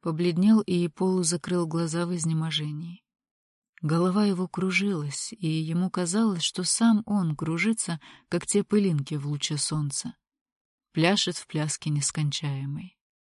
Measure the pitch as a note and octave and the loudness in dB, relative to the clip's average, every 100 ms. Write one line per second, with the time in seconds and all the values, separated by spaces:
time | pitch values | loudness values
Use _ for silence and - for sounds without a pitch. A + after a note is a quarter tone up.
0 | E3+ D#3 F3 E3+ G3+ A3 G#3 F3 E3+ - | -6 -2 0 4 6 6 4 0 0 0
1 | F#3 F#3 E3 E3+ - F3+ E3 D#3+ E3+ E3 | 0 2 0 -2 -2 -2 0 -2 -2 -2
2 | F3 F3+ D#3+ D#3+ D#3+ D3+ D3+ D3+ E3+ F3+ | -2 -2 0 0 -2 -4 -4 -6 -10 -14
3 | _ _ _ _ _ _ _ - D3+ E3 | _ _ _ _ _ _ _ -6 0 2
4 | F3+ F#3+ G#3 F3+ F#3 - F#3 F#3 G3+ E3+ | 2 4 2 2 -2 -2 -2 0 0 -2
5 | D3 C3+ - - E3 D#3+ D#3+ E3 F#3 - | -4 -6 -10 -6 -2 -2 0 0 0 0
6 | F3 G3+ A3+ F3+ - - F3+ - A#3 G#3+ | 0 2 2 0 -2 -2 -2 4 4 4
7 | G#3+ G#3 E3 D3 D#3+ E3+ G3+ A3 - E3 | 2 0 0 -2 -2 0 0 0 -2 -6
8 | - - - F3 - G3+ G3+ G#3 G3 D3+ | -10 -20 -4 -4 0 0 4 4 4 2
9 | C3+ D3+ C#3+ D3 - D3 - D#3 D3 - | -2 -4 -4 -4 -4 -4 -2 -2 -4 -4
10 | - - _ _ _ _ _ _ _ - | -8 -12 _ _ _ _ _ _ _ 2
11 | E3 G3+ - F3 - D3+ D3+ - D3+ D3 | 4 4 0 -4 -6 -4 -4 -4 -2 -2
12 | C#3 - D3+ - C#3+ C3+ C#3 D3 F#3 _ | -2 -2 -2 -2 -4 -6 -6 -8 -12 _
13 | _ _ | _ _